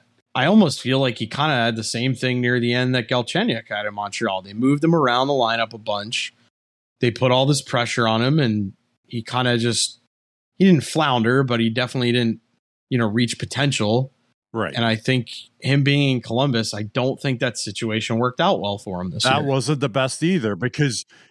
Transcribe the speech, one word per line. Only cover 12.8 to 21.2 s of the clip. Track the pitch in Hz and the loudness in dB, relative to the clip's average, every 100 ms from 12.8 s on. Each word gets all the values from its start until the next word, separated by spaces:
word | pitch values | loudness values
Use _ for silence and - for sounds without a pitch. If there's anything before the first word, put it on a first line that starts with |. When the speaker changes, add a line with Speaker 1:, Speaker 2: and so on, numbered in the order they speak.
| - | -2
Speaker 1:
you | 127 | 0
know, | 113 | 2
reach | 110 120 - | 2 0 -2
potential. | 107 - 143 135 107 117 135 _ _ _ _ | -6 -2 -2 0 0 0 -2 _ _ _ _
Speaker 2:
Right. | 113 90 92 | -6 -4 -2
Speaker 1:
And | 117 | 0
I | 110 | 0
think | - 127 113 - - _ | 0 -2 -2 -12 -18 _
him | - 143 | 0 2
being | 139 143 139 127 | 4 2 2 0
in | |
Columbus, | - 117 139 113 110 104 | -2 -2 0 0 -2 -6
I | |
don't | 107 131 127 123 | -6 -2 -2 -2
think | 143 123 | -4 -2
that | 131 - | -4 -4
situation | - 101 113 107 107 113 | -8 -6 -4 -2 -2 0
worked | 123 123 | 0 2
out | 175 190 | 0 2
well | 101 101 | -2 -6
for | - 90 | -6 -6
him | 92 | -6
this | - | -2
Speaker 2:
That | 127 139 | 0 2
Speaker 1:
year. | 143 | 2
Speaker 2:
wasn't | 135 120 147 | 0 0 -2
the | 131 | -2
best | 135 131 - | -2 -2 -2
either, | 160 185 110 98 | 0 0 0 -2
because | 123 - 143 104 - - | -4 0 -2 -2 -10 -20